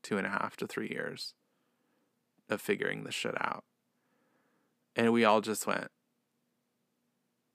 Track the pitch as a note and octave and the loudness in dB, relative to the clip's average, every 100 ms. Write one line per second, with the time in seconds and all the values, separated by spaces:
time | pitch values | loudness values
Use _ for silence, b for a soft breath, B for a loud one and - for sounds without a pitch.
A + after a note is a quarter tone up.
0 | - G#2 G2 G2+ A2+ - A2+ - A2 - | -6 -4 -2 -2 -4 -6 -6 -6 -6 -6
1 | - - - - _ _ _ _ _ _ | -6 -8 -12 -14 _ _ _ _ _ _
2 | _ _ _ _ _ G#2+ - G2+ - - | _ _ _ _ _ -4 0 0 0 -4
3 | - - - - - - - _ _ _ | -6 -4 -4 -2 -2 -4 -10 _ _ _
4 | _ _ _ _ _ _ _ _ _ - | _ _ _ _ _ _ _ _ _ 2
5 | A#2 A#2 A2+ G#2+ G#2 G#2 - G2 - _ | 4 6 6 6 4 -4 -2 -4 -4 _
6 | _ _ _ _ _ _ _ _ _ _ | _ _ _ _ _ _ _ _ _ _
7 | _ _ _ _ _ | _ _ _ _ _